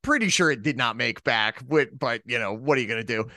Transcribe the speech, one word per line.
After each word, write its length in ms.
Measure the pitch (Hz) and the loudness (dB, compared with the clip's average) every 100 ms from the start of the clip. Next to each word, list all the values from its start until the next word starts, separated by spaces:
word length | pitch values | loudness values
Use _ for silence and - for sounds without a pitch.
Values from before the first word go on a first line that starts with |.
pretty 280 | - 294 208 | -2 0 2
sure 220 | - 165 | 2 2
it 120 | 131 | 2
did 140 | 147 127 | -2 0
not 200 | 123 113 | 0 0
make 260 | 120 107 | -2 -2
back, 360 | - 117 107 - | 0 2 2 -2
wi-, 300 | 127 151 127 | 0 2 2
but, 280 | 139 131 117 113 | -2 -4 -4 -4
you 140 | 120 | -2
know, 140 | 104 | -2
what 240 | 110 135 139 | -2 0 0
are 40 | |
you 60 | 110 | 0
gonna 160 | 113 | -4
do? 240 | 110 113 113 | -2 -4 -4